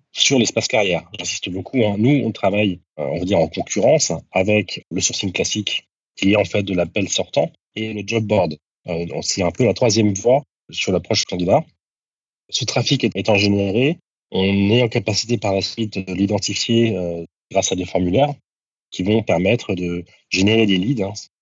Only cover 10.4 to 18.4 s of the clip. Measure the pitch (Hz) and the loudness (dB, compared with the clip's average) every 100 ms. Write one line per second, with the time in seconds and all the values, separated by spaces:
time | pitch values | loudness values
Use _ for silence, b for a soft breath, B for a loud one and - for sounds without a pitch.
10.4 | - _ - - - 90 - 110 - 90 | 0 _ -14 -6 -2 -2 0 -4 -2 -2
11.4 | 87 139 - _ _ _ _ _ _ _ | 2 0 0 _ _ _ _ _ _ _
12.4 | - - 117 - - 139 113 98 - 101 | -8 -6 -2 -2 0 0 0 -2 0 2
13.4 | 101 101 98 110 139 170 _ _ _ 95 | 2 0 0 0 0 -2 _ _ _ -2
14.4 | 98 98 101 120 117 120 104 101 113 117 | 0 2 4 2 2 -2 -2 -4 -2 -2
15.4 | 104 98 - - 110 95 95 90 101 104 | 0 0 -2 -4 -6 -6 -6 -2 0 0
16.4 | - 101 - 117 117 95 87 85 85 _ | -4 -4 0 2 2 0 -4 -6 -10 _
17.4 | - 95 - 92 87 92 90 107 147 - | -4 -2 0 -2 -2 0 2 2 0 -2